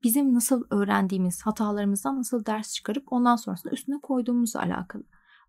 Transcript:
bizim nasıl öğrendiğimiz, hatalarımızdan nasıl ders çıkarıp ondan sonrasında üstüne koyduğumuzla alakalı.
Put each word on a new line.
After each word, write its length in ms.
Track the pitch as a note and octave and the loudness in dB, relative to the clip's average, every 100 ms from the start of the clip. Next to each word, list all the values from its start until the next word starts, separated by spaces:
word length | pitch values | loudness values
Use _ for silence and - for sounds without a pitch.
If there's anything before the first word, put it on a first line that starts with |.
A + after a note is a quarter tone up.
bizim 300 | A#3 C4 C#4 | 0 2 4
nasıl 300 | A#3+ - B3+ - | 4 4 0 0
öğrendiğimiz, 720 | G3+ G3+ G3+ F#3+ F#3+ F3+ - | 0 2 2 2 2 0 0
hatalarımızdan 800 | G#3+ G#3+ G#3 G#3 G3+ G3+ C#4 C4+ | -4 -2 -2 0 0 0 -2 -4
nasıl 260 | A#3+ A#3+ G#3+ | -2 -2 -2
ders 280 | G#3+ G#3+ | -4 -4
çıkarıp 400 | - - B3 - | -8 -4 -6 -2
ondan 220 | B3 A#3+ A#3+ | 2 4 4
sonrasında 380 | G#3 F#3 - | 0 -8 -6
üstüne 260 | B3+ - C#4+ | -8 -6 -6
koyduğumuzla 640 | - B3+ A#3+ A#3+ A#3 - | -2 -2 0 0 0 0
alakalı. 420 | E3+ - F3+ G#3 - _ _ _ | -2 -4 -6 -12 -16 _ _ _